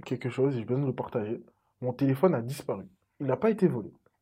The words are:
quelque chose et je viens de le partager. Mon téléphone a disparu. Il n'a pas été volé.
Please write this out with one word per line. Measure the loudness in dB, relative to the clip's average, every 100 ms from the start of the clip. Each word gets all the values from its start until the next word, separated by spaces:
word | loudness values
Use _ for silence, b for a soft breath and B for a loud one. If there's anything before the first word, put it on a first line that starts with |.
quelque | -6 -4 -4
chose | 0 0 0
et |
je | -2
viens | 0
de | 0
le | -2
partager. | -4 -4 -2 -4 -10 _ _ -8
Mon | -6
téléphone | 0 2 4 4
a | 4
disparu. | -2 -6 -6 -6 -8 _ _ -6
Il | -2
n'a | 2
pas | 2
été | 4 2
volé. | 2 -6 -14 _ _